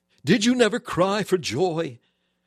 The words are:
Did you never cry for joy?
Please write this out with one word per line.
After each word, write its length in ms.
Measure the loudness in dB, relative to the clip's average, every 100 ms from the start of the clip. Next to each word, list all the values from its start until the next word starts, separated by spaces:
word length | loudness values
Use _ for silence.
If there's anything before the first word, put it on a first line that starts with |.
| _ _
Did 200 | 0 2
you 100 | 2
never 260 | 2 2 0
cry 420 | -6 0 0 0
for 160 | 0 -2
joy? 600 | -2 -2 -2 -2 -6 -10 _ _ _ _